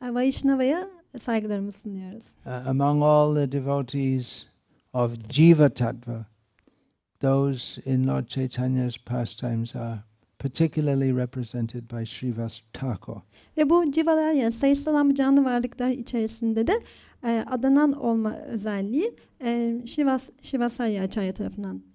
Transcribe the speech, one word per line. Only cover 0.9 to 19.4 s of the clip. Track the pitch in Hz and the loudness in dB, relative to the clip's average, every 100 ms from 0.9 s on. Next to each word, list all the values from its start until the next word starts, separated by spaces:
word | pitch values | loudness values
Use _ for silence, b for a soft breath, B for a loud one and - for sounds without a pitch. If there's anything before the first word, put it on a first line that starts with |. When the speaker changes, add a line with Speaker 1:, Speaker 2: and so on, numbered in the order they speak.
| 359 _ 247 | -12 _ -14
Speaker 1:
saygılarımızı | - 226 214 208 202 196 | -4 -2 -2 -4 -4 -8
sunuyoruz. | 214 190 185 214 - _ - | -10 -10 -10 -14 -20 _ -10
Speaker 2:
Uh, | 123 131 | -8 -2
among | 135 139 147 | 0 2 4
all | 147 151 151 147 | 4 6 4 2
the | 139 | 0
devotees | 139 131 143 139 139 135 131 123 - - _ _ _ _ | -2 -2 -2 -2 -2 -2 -2 -4 -12 -18 _ _ _ _
of | 127 120 117 107 | -2 -2 -4 -4
Jiva | 135 165 160 143 | 6 8 8 6
Tattva, | - 120 113 - 117 113 _ _ _ _ _ _ _ _ _ | 4 -2 -4 -8 -10 -10 _ _ _ _ _ _ _ _ _
those | 135 135 139 131 - - 135 | 0 2 2 -2 -8 -10 -2
in | 131 131 | 0 2
Lord | 135 123 | 0 -4
Chaitanya's | - 131 - 127 131 123 - | -4 -4 -2 -2 0 -2 -4
pastimes | - 123 117 - 127 113 117 123 | -6 -4 -4 -6 -4 -2 -4 -6
are | 117 113 - _ _ - | -8 -8 -12 _ _ -8
particularly | 143 - 160 160 151 139 135 127 | -6 0 0 2 0 2 2 0
represented | 123 127 117 123 113 123 117 | -2 -4 -6 -4 -4 -4 -10
by | 120 110 | -8 -8
Srivas | - 127 113 113 - _ | -6 -6 -4 -6 -8 _
Thakur. | - 135 113 - - - b b - | -8 -6 -6 -8 -14 -14 b b -2
Speaker 1:
Ve | 302 | 2
bu | 339 330 | 4 2
civalar, | 277 320 311 311 | 0 2 2 2
yani | 311 233 | 2 0
sayısız | 226 277 277 285 | 2 2 2 2
olan | 294 285 | 2 2
bu | 277 | 2
canlı | 269 277 262 | 4 4 4
varlıklar | 240 240 - 247 | 0 -4 -4 -2
içerisinde | 254 226 233 220 - 226 220 233 | -2 -4 -2 -2 -2 -2 0 0
de, | 440 - b b b | 0 -2 b b b
e, | 240 233 226 | -2 -2 -2
adanan | 247 262 277 294 | 0 4 4 4
olma | 277 233 226 214 214 | 2 0 0 0 -4
özelliği, | - 233 208 202 196 254 427 466 b - | -6 -6 -4 -4 -2 -2 -2 -4 b -8